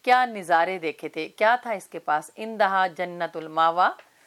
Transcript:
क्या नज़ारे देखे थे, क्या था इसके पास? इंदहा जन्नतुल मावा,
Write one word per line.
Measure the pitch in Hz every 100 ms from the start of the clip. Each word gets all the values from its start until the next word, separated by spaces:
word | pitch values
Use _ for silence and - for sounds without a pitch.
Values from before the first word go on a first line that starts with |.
क्या | - 254 247
नज़ारे | 214 170 165 170 190
देखे | 160 147 156
थे, | 160 156
क्या | - 214 247
था | 240
इसके | 202 - 165
पास? | - 151 - -
इंदहा | 220 220 202 190 190
जन्नतुल | 160 175 175 170 165 160
मावा, | 156 165 170 196 370 - _